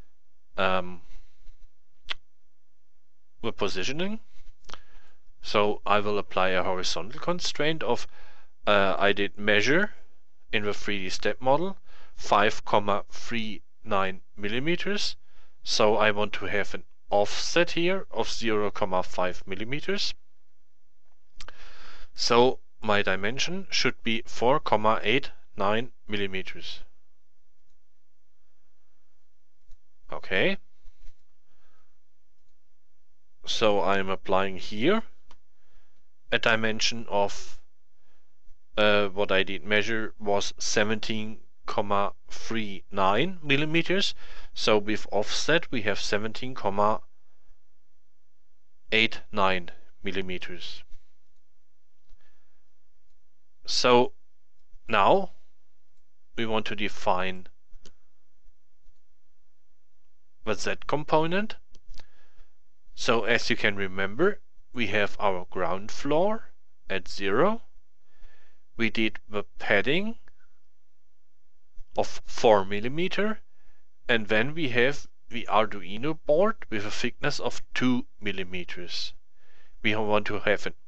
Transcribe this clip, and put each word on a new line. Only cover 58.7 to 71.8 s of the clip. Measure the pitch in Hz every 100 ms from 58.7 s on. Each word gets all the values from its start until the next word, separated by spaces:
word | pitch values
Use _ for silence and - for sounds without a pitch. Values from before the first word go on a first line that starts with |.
| - - - - - - - - - - - - - - - - -
the | 110
Z | 101 101 98 -
component. | 143 147 156 165 185 220 - - - - - - - - - - - - - -
So | - - 117
as | 107 117 -
you | 113
can | 110 98
remember, | 98 95 98 113 190 202 - - -
we | 123 107
have | 107 101 -
our | 101 92 87
ground | 95 85 92 107
floor | - 143 151 196 220 - - - - -
at | 95 -
zero. | - 98 107 185 226 - - - - - - - - - - - -
We | 113
did | 113 110 - -
the | 104 - -
padding | 104 104 104 170 214 226 - - - - - - - - - - - - - - - -